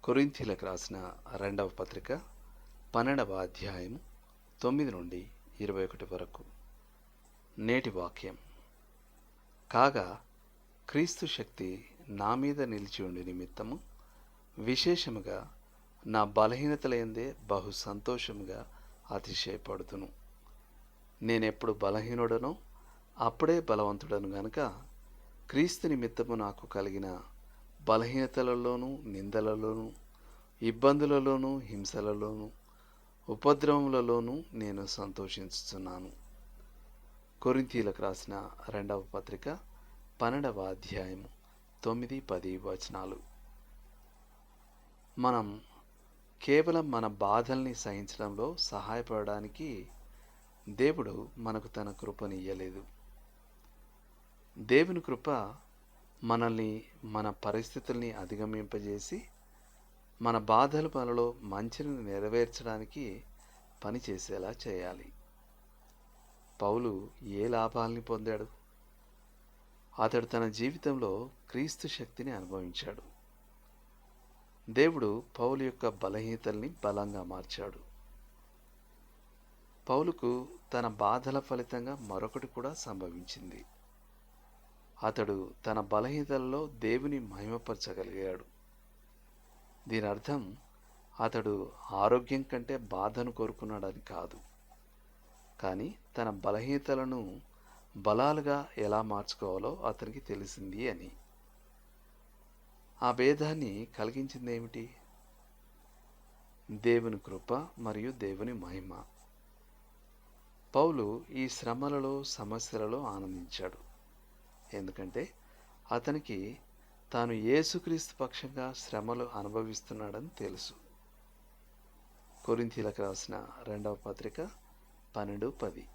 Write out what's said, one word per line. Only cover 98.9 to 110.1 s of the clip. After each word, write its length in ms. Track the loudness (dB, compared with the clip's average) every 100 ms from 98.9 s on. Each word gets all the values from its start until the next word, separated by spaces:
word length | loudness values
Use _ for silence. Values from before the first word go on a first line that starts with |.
| 2
మార్చుకోవాలో 720 | 2 -2 -2 -4 -2 0 -2 -2
అతనికి 440 | -2 -2 -8 -10
తెలిసింది 720 | -6 -6 -6 -10 -8 -4 -4
అని. 200 | -4 -10 -18 -20 -20 -20 -20 -20 -20 -20 -20 -20 -20 -20 -20 -20 -20 -20 -20 -20 0
ఆ 100 | 2
భేదాన్ని 760 | 6 6 6 2 0 -2 -4 -8 -4
కలిగించిందేమిటి? 960 | -4 -2 -6 -6 -6 -6 -6 -10 -12 -14 -20 -20 -20 -20 -20 -20 -20 -20 -20 -20 -20 -20 -20 -20 -20 -20 -12
దేవుని 480 | 2 6 6 6 -4
కృప 340 | -6 -12 -2 -2 -2 -6
మరియు 340 | -4 -4 -4
దేవుని 400 | -4 -4 -4 -6
మహిమ. 520 | -6 -8 -10 -10 -12 -14 -20 -20 -20 -20 -20 -20 -20 -20 -20 -20